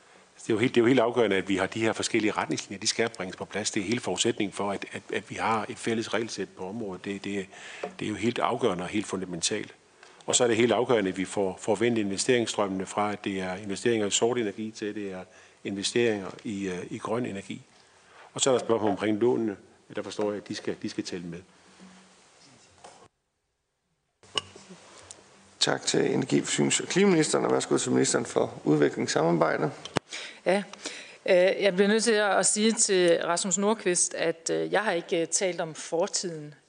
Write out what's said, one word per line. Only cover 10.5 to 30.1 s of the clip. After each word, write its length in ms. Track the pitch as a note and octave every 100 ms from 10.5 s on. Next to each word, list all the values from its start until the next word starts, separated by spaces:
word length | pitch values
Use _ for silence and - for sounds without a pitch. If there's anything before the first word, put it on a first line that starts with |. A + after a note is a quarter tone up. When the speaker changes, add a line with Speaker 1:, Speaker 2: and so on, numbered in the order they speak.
| A2+
Speaker 1:
helt 140 | A#2+
afgørende, 380 | G#2 A#2+ A#2 F#2+
at 80 | F2+
vi 80 | F2+
får, 320 | - F#2+ F#2
får 140 | - G2+
vendt 220 | A#2 A2+
investeringsstrømmene 880 | G2+ F#2+ - B2 A2 - G2+ F#2+ F#2
fra, 260 | - G#2
at 120 | G2+
det 180 | G#2+ F#2+
er 140 | F#2 F#2
investeringer 520 | G#2+ F#2+ A#2+ A2+ G2+
i 40 |
sort 260 | - A#2 B2
energi, 340 | G#2+ F#2+ A2
til 240 | G#2+ G#2 G#2
det 160 | G2+
er 120 | F#2 F2+ - - _
investeringer 640 | A2+ G2+ F#2+ A#2+ A#2+ G#2 F#2 -
i, 240 | - G2 F#2+
øh, 180 | F2+ E2
i 80 | A2
grøn 280 | - A2 B2
energi. 360 | G2 - A2+ - _ _ _ _ - -
Og 80 | -
så 80 | C#3
er 80 | A#2+
der 80 | -
spørgsmål 260 | A2+ G#2
omkring 260 | F#2 G2+ G#2+
lånene. 380 | A#2+ B2+ A2+ G2 - _ - -
Der 60 |
forstår 300 | G#2 - G#2
jeg, 100 | G#2
at 60 | -
de 80 | G2+
skal, 200 | - F2+
de 80 | G#2+
skal 140 | -
tælle 240 | G#2 F#2+ F2
med. 120 | E2+ G2 _ _ - - - - _ _ _ - A#2 _ _ - - - _ _ _ _ _ _ _ _ _ _ _ - - - - - F#3 - - - - - - - -
Speaker 2:
Tak 220 | - C#3
til 320 | - - -
energi-, 280 | C#3 C3+ C#3+
forsynings- 400 | - - C#3 -
og 60 | -
klimaministeren, 580 | F3+ G3+ E3+ D3+ C#3+ B2
og 80 |
værsgo 240 | C3 - C#3
til 140 | B2+
ministeren 340 | B2+ C3 C3+ B2
for 280 | B2 A#2+ B2+
udviklingssamarbejde. 1080 | D3+ D3+ C#3+ - B2 - E3 E3+ D#3 C#3 D3+ C3 - - -